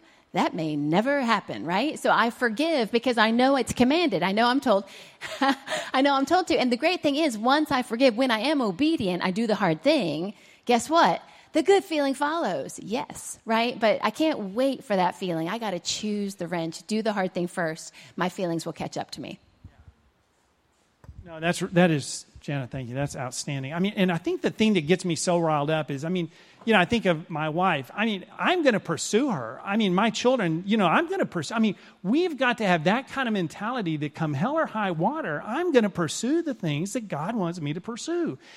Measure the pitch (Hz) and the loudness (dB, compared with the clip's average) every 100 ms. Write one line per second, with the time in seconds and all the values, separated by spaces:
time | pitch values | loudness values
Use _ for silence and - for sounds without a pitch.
0 | _ _ _ - 294 180 156 151 147 170 | _ _ _ -2 -2 0 -4 -2 0 2
1 | 240 285 240 214 - 113 139 185 285 - | 2 0 2 0 -2 -8 -2 -2 -2 -2
2 | 247 170 233 - 240 214 320 302 214 240 | 2 4 2 0 -2 0 0 2 2 0
3 | 262 233 220 233 254 277 233 - 247 311 | 0 2 4 4 4 4 0 2 4 4
4 | 339 185 180 202 240 262 269 196 202 - | 2 2 0 2 2 2 4 2 2 -16
5 | - - - - 269 269 - - - 262 | -20 -16 -10 0 0 0 -2 -8 -2 2
6 | 285 269 269 349 359 311 247 240 320 349 | 4 4 2 2 2 2 2 2 0 2
7 | 302 285 320 214 233 285 311 269 247 226 | 0 2 0 0 2 2 2 -2 -2 2
8 | 269 214 262 220 247 302 226 170 302 320 | 2 4 2 2 0 0 0 0 0 0
9 | 196 180 185 185 233 202 196 156 269 311 | 0 0 -2 0 0 2 2 2 2 2
10 | 175 147 190 - - - - 240 - 330 | 0 -2 -6 -10 -20 -10 0 0 4 4
11 | 311 254 - - - 302 285 392 - 311 | 4 2 -6 -20 -4 0 4 4 4 0
12 | 277 269 294 330 262 160 147 - 165 233 | 0 0 -2 0 -2 -2 -6 -10 -6 -6
13 | - - - - - 226 240 - 220 190 | -6 -12 -14 -12 -2 0 0 2 2 2
14 | - - 311 294 202 202 269 262 - 196 | 0 0 0 0 -6 -2 -2 -2 -2 0
15 | 180 - 185 165 165 220 226 180 - - | 0 0 -4 -4 -4 -4 -6 -6 -6 -6
16 | 214 208 202 190 170 175 165 - - 214 | -4 -4 -6 -6 -6 -4 -6 -8 -4 -2
17 | 220 208 190 - 175 - 165 160 - - | -2 -2 -2 -2 -4 -2 -4 -4 -12 -18
18 | - - 180 - 180 165 165 - 143 - | -14 -4 -4 -2 -4 -4 -6 -8 -8 -8
19 | - - 123 - _ _ - _ - _ | -10 -12 -14 -16 _ _ -20 _ -20 _
20 | _ _ _ _ _ _ _ _ _ _ | _ _ _ _ _ _ _ _ _ _
21 | - - 175 160 165 175 180 175 180 151 | -20 -18 -14 -4 -2 -2 0 4 4 4
22 | 120 - - - - 143 123 139 120 127 | -2 -10 -14 -16 -6 -6 -6 -8 -8 -6
23 | 143 160 127 - - 139 131 165 190 214 | -6 -6 -8 -8 -6 -6 -6 -2 -2 0
24 | 185 165 - 359 202 - 220 196 147 180 | 0 0 -2 -2 -2 0 2 2 2 0
25 | 185 160 - 175 165 151 143 156 151 139 | 0 -2 0 2 2 0 0 -2 -2 -6
26 | 160 185 165 - - - - 214 175 233 | -4 -4 -4 -10 -20 -8 2 4 4 2
27 | 196 156 175 156 156 156 185 156 131 - | 2 0 -2 -4 -2 0 2 0 -4 -4
28 | 226 202 - - 190 359 285 208 - 156 | -2 -2 -8 -4 0 2 2 2 0 -6
29 | - 208 285 165 113 131 190 208 208 180 | 0 0 2 -2 -6 -8 -4 0 2 2
30 | 226 220 240 254 175 160 190 220 180 196 | 2 2 2 2 2 -2 0 2 4 4
31 | 320 381 254 175 147 226 220 - - - | 2 -2 -2 -4 -4 0 0 0 -12 -10
32 | 180 277 359 262 254 240 208 175 151 233 | -2 0 0 0 0 2 2 2 2 0
33 | 269 269 247 208 165 - 208 254 180 156 | -2 -4 -2 0 -2 -4 -6 -4 -4 -4
34 | 147 - 160 139 214 320 269 214 202 160 | -6 -4 -4 0 0 0 -2 -2 -2 0
35 | 165 208 196 147 - 254 359 262 208 180 | -2 -2 -6 -6 -4 -4 4 4 4 0
36 | 160 - 226 330 330 240 170 143 196 262 | -4 -2 -2 -2 -2 -4 -2 -2 -4 -6
37 | 208 147 160 240 196 175 143 160 196 233 | -6 -8 -4 -2 -4 -4 -6 -6 -8 -10
38 | - 349 302 131 - | -6 -4 -4 -6 -14